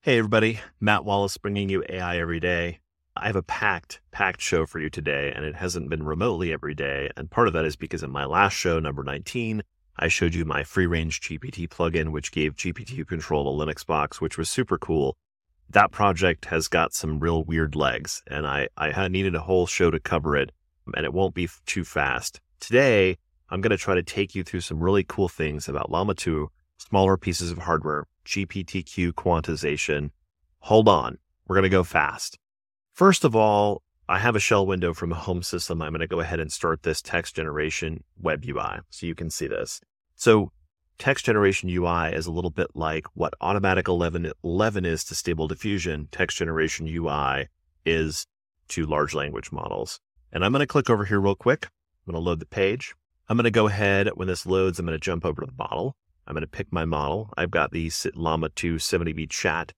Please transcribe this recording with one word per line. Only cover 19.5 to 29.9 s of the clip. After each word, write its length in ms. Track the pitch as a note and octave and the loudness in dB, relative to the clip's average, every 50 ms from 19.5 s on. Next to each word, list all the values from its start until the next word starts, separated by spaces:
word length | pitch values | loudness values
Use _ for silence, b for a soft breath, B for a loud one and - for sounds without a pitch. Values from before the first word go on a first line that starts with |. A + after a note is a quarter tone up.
| F#2 F#2 F2 | 2 2 4
show 240 | E2+ - - F2+ E2+ | 2 2 4 4 4
to 80 | D#2+ D#2 | 4 2
cover 360 | - - E2+ E2 C#2+ D#2 C#2+ | -2 -2 -2 -2 0 0 0
it, 160 | C#2+ C#2 C#2 - _ _ _ _ _ _ - - | 0 0 -2 -6 _ _ _ _ _ _ -10 -6
and 100 | - D2+ | -4 -4
it 80 | C#2 C#2+ | -2 0
won't 220 | F#2 G2 F2+ D2+ | 0 0 0 0
be 80 | F2+ F2 | -4 -6
f-, 180 | E2 - _ _ | -6 -6 _ _
too 160 | - - F#2+ E2+ | -6 -4 -4 -6
fast. 580 | - - - C#2+ C2+ B1 A#1+ - - - - _ _ _ _ | -2 -2 -2 0 0 -2 -4 -6 -8 -12 -12 _ _ _ _
Today, 600 | - - A2 B2+ C#3+ C3+ A#2 G#2 F#2+ F#2 F#2 - _ _ _ _ _ _ | -6 2 4 4 6 6 6 6 4 4 2 -2 _ _ _ _ _ _
I'm 100 | - F#2+ | -6 -2
gonna 160 | F#2+ A2 G#2 | 0 0 0
try 160 | F2 - - F#2+ | 0 2 2 0
to 80 | F2+ | 0
take 320 | E2+ - - G2+ G2+ F#2+ - | 0 -2 -2 -2 -2 -2 -2
you 100 | F#2+ F2+ | -6 -6
through 180 | - - F#2 | -4 -6 -6
some 180 | E2+ - D#2+ D#2 | -6 -4 -4 0
really 240 | E2+ F2+ G2+ G2+ F2 | 2 4 4 4 2
cool 240 | - - - F#2+ F2 | 0 0 0 0 0
things 400 | - - D#2+ D2+ D2+ D2 - - | 0 -4 -4 -4 -4 -6 -6 -4
about 220 | C#2 C#2+ - - | -4 -4 -4 -2
Llama 240 | D2+ E2+ F#2+ G#2 F#2+ | 0 0 0 0 -2
two, 340 | - - E2+ D#2+ D2+ D2+ - _ _ _ _ _ _ | -2 0 0 0 0 -2 -4 _ _ _ _ _ _
smaller 360 | - _ - G2 F#2+ F#2+ G2 | -10 _ 4 4 6 6 4
pieces 360 | F2+ - - E2+ - F2+ E2+ | 4 2 -4 -4 -2 -4 -4
of 80 | F2 F2 | -6 -6
hardware, 480 | E2 F2 E2 D#2 D2 D#2 D2+ D2 D2 _ _ _ _ | 0 0 0 0 2 -2 -2 -4 -6 _ _ _ _
G 200 | - - G2+ G2 | -6 -4 -4 -4
P 180 | E2 - G2 F2+ | -4 -6 -8 -8
T 200 | - - F#2+ F2 | -4 -6 -6 -6
Q 280 | - - - F2+ E2+ | -6 -4 -2 -2 -2
quantization. 1000 | E2 - - F2+ F2 E2 D#2 - D#2+ D2 - D2 D2+ C#2+ - - | -2 0 2 2 2 2 2 -2 -4 -2 0 -2 -2 -2 0 0